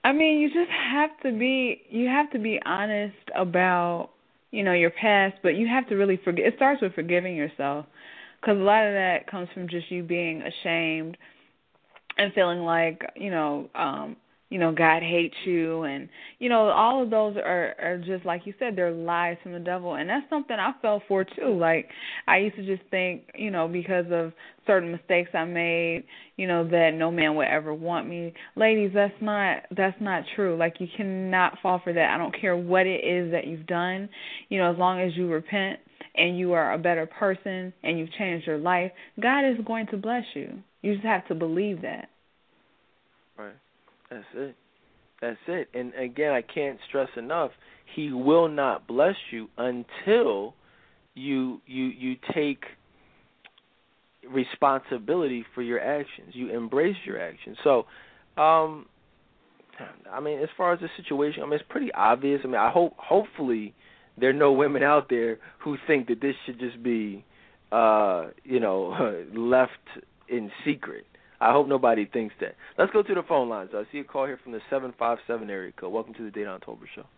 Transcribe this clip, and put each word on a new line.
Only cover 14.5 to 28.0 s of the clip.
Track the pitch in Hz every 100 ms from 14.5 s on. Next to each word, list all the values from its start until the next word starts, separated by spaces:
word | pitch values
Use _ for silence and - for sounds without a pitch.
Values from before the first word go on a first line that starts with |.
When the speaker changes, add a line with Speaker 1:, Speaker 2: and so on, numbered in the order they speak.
| 190
Speaker 1:
know, | 165
God | 160 165 160
hates | 165 175 170 - 190
you, | 175 160 165
and, | 156 139 135 - - -
you | 240
know, | 233 214
all | - 226 262
of | 240
those | 220 214 202
are, | - 175 151 -
are | 170 180
just, | 170 185 175
like | 170 196
you | 202
said, | 247 190
they're | 175
lies | 165 170 170 175 175
from | 180
the | 175
devil, | 170 180 175
and | 143 165
that's | 254 285
something | 311 285 220
I | 196 262
fell | 226 208 -
for, | 196
too. | 190 - 277
Like, | 190 165 165 - - - - -
I | 185
used | 208 202
to | 190
just | 190 -
think, | 190 185 175 - -
you | 214
know, | 185 165
because | 175 175 185 170
of | 170 165 - - _ -
certain | 190 170
mistakes | 170 - 180 175 175
I | 165
made, | 170 170 170 165 165 - - - -
you | 185
know, | 170 165
that | 170 165 160
no | 165
man | 170 156 151
would | -
ever | 156 156 151
want | 165 170